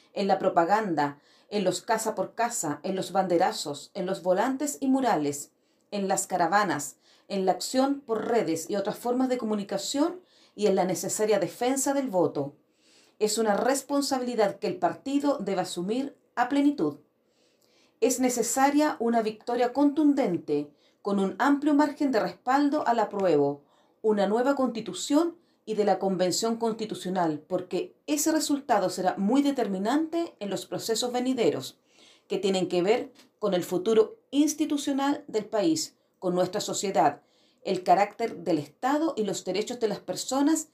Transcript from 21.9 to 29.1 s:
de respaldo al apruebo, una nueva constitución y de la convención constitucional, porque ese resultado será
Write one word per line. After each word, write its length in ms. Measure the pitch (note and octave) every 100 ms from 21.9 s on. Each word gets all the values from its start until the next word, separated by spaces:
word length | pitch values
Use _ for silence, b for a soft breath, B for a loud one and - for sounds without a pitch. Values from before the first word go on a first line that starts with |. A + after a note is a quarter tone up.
| - C#4+
de 80 | A3+
respaldo 640 | F#3 - - C#4 D4 D4 -
al 140 | A#3
apruebo, 640 | G3+ G#3 F#3 D3 C#3 C#3+ b b b b
una 260 | A3 G#3 F#3+
nueva 280 | A3 C4 C#4
constitución 840 | C4 A3+ G3 F#3 - D4 E4+ - b b
y 120 | - G#3
de 100 | G3+
la 120 | F#3
convención 600 | G3 F3+ F#3 - A3+ A#3
constitucional, 840 | A3+ A3 G#3+ F3+ F3+ F#3 E3 D3+
porque 560 | - F3+ - F#3 - _ -
ese 280 | D4 D#4
resultado 560 | D#4 D4+ C#4 - G#3 F#3
será 260 | A#3+ F#3